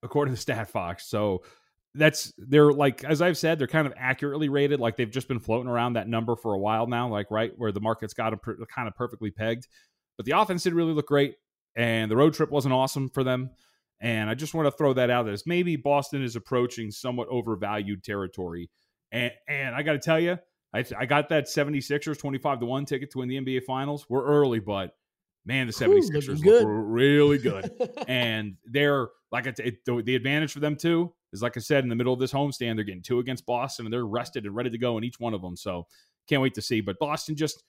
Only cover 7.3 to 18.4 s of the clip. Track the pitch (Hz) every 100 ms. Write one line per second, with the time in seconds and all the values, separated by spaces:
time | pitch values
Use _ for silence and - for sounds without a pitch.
7.3 | 107 113 - 113 101 107 113 110 - 110
8.3 | 110 - 107 110 - 113 - 120 107 107
9.3 | 101 110 117 - _ _ _ _ - 104
10.3 | 165 214 180 180 165 165 156 143 143 139
11.3 | - _ _ _ - 117 113 110 113 151
12.3 | 147 151 143 135 131 131 143 131 - 127
13.3 | 127 127 _ _ _ _ _ 113 113 107
14.3 | 120 151 165 147 - 151 127 123 123 113
15.3 | 101 - 175 175 156 139 143 139 143 127
16.3 | 113 - 127 123 - 110 104 131 123 117
17.3 | 127 113 104 104 107 101 98 - 101 95
18.3 | -